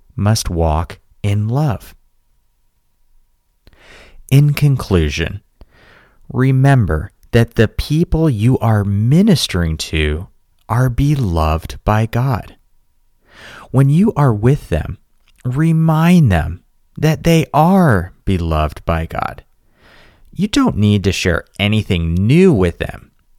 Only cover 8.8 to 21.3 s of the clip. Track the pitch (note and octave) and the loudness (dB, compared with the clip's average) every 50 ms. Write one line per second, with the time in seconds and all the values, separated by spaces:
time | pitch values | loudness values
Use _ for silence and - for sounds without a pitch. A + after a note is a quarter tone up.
8.8 | G2+ G2+ G2 G2+ A2 B2 D3 F3 G#3 A3+ F3 - - - - F2+ E2+ E2 D#2+ D2+ | 0 0 -2 0 2 2 4 4 4 4 2 2 0 -2 -2 -2 -2 -2 -4 -6
9.8 | - - - D#2 D2+ D2+ D2+ D#2+ G2 - _ _ _ _ _ _ _ - A#2 B2 | -6 -4 -2 -2 -2 -2 -2 -6 -8 -12 _ _ _ _ _ _ _ -4 -2 -2
10.8 | C3 B2+ A#2+ B2+ C#3 D3 D3+ C3+ B2 F#2 E2+ D#2+ D#2 D#2 D#2 D#2+ - - - - | -2 -2 0 0 0 0 0 -2 -2 -2 0 0 0 0 -2 -4 -6 -10 -14 -6
11.8 | - G2+ G#2+ A2 A2+ - - A#2+ C3 C#3 A#2+ - - - - _ _ _ _ _ | -4 -2 0 0 -2 -2 -2 -4 -2 -2 -4 -6 -8 -12 -20 _ _ _ _ _
12.8 | _ _ _ _ _ _ _ _ _ _ _ - - - - - - - - B2+ | _ _ _ _ _ _ _ _ _ _ _ -20 -20 -20 -20 -20 -10 -2 0 2
13.8 | C#3 C#3 D3 E3+ G#3 A#3 - - D3 C3 G#2+ G#2 G#2+ B2 D3 - - - E2 D#2 | 2 4 4 2 2 2 2 2 0 0 2 2 2 0 0 0 -2 -4 -6 -6
14.8 | D2 D2 - - _ _ _ _ _ _ _ _ - B2 B2 C#3+ D#3+ E3 D#3+ D#3+ | -6 -8 -12 -16 _ _ _ _ _ _ _ _ -8 -6 -4 -2 0 0 0 0
15.8 | D#3+ D#3+ D#3 D#3 E3 E3+ F3+ F3 D3+ G#2+ F#2 E2 F2+ D#2+ E2+ - _ _ _ _ | 0 0 2 2 2 4 4 4 4 4 2 0 -2 -4 -8 -12 _ _ _ _
16.8 | _ _ _ - - D#3 D3+ - - E3+ E3 D#3+ D3+ - - C#3+ D#3 F3 G3 F#3+ | _ _ _ -4 -2 -2 -2 0 0 0 2 0 0 0 0 2 2 4 4 4
17.8 | F3 D3 A2 F2+ E2 - - _ - - G2 E2+ E2+ E2 D#2+ D2+ D#2 D2 - - | 4 2 2 0 -2 -6 -12 _ -4 -4 -2 -2 -2 -2 -2 -2 -2 -4 -6 -8
18.8 | - - E2 D#2+ E2 - - - - - - - - _ _ _ _ _ _ _ | -6 -4 -4 -4 -4 -8 -8 -8 -10 -10 -10 -14 -20 _ _ _ _ _ _ _
19.8 | _ _ _ - - _ _ _ _ - - - G3 G#3+ - C#4+ C4+ G#3 - F#2 | _ _ _ -20 -20 _ _ _ _ -14 -8 -6 -4 -2 0 0 0 0 0 0
20.8 | G#2 G#2 G#2 G2+ F2+ G2 F2+ - - F#2 | 2 2 2 2 0 -2 -2 -2 -2 -2